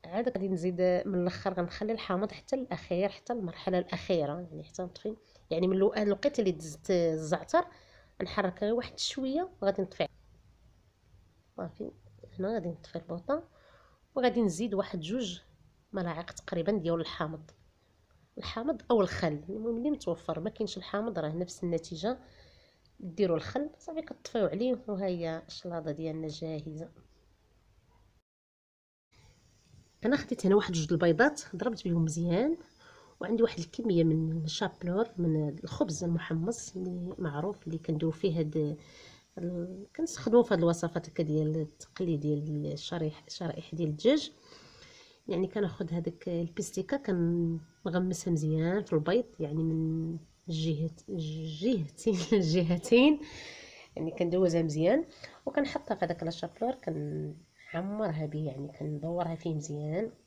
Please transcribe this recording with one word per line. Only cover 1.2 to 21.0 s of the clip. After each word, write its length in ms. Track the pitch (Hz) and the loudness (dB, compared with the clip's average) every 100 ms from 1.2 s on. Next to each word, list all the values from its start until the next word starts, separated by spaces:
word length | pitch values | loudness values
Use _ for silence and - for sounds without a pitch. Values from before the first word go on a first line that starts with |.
الاخر، 320 | 180 - 196 | 0 -2 -4
غنخلي 380 | 180 175 - 214 | -2 -4 -2 -4
الحامض 400 | 226 - 185 208 | -4 -2 0 -2
حتى 240 | - - 262 | -6 -4 -4
الاخير، 520 | 254 180 - 175 196 | -2 -8 -2 0 0
حتى 240 | - - | -2 -6
المرحله 460 | 240 180 - - 180 | -4 -4 -4 0 0
الاخيره، 600 | 180 175 - 175 143 165 | 0 -6 0 0 2 -4
يعني 240 | 175 151 | -8 -12
حتى 180 | 151 - | -12 -10
نطفي، 340 | 180 - 208 220 _ - _ | -10 -6 -8 -8 _ -20 _
يعني 180 | 165 180 | 2 4
من 80 | 190 | 6
الو-، 180 | 202 | 4
الوقيته 460 | 214 208 196 285 285 | 4 2 2 2 2
اللي 120 | 196 | 2
دزت 380 | 156 160 147 - | 0 -6 -10 2
الزعتر 760 | 180 165 160 156 160 - 330 349 - - - - _ | 4 4 2 0 -2 4 2 2 -8 -20 -20 -20 _
نحرك 400 | 185 - 190 180 | -4 0 0 0
غير 120 | 214 | 0
واحد 240 | 240 - - | 0 -2 -6
شويه 520 | - - 262 285 370 - | -6 -2 -2 0 -2 0
وغادي 200 | 196 196 | 0 0
نطفي. 260 | 190 - 147 - - - - _ - _ _ _ _ - _ _ _ - | -4 -2 -6 -6 -20 -20 -20 _ -20 _ _ _ _ -20 _ _ _ -10
صافي، 340 | 90 - - - - - - - 190 | -10 -8 -12 -12 -20 -20 -18 -6 -2
غادي 200 | 226 170 | -2 -4
نطفي 280 | 160 - 170 | -8 -10 -12
البوطه 480 | - 175 - 302 339 _ - - _ _ _ | -8 -8 -2 -2 -4 _ -20 -20 _ _ _
وغادي 280 | 269 247 240 | 2 2 4
نزيد 320 | 214 160 226 | 2 2 -2
واحد 260 | 190 196 180 | 0 -2 -4
جوج 400 | 156 247 208 175 - _ _ _ _ | -4 -4 -4 -8 -16 _ _ _ _
ملاعق 380 | 196 175 160 175 | -4 -4 -4 -8
تقريباً 420 | - - 170 170 | -14 -6 -2 2
ديال 280 | 208 165 170 | 2 2 0
الحامض، 500 | 160 - 160 156 - - _ _ _ _ _ _ _ - | -2 -4 -4 -4 -14 -20 _ _ _ _ _ _ _ -12
الحامض 440 | - 226 254 247 - | -8 -4 -2 -4 4
او 100 | 233 | 4
الخل، 400 | 185 - 170 147 160 | 4 2 0 0 -6
المهم 280 | 214 226 226 | -4 -2 0
اللي 140 | 262 | 0
متوفر. 500 | 285 - 170 - 156 | 0 -2 -4 -4 -4
ما 100 | 190 | -4
كاينش 260 | - 214 - | -4 -6 -4
الحامض 420 | - 202 | -4 -4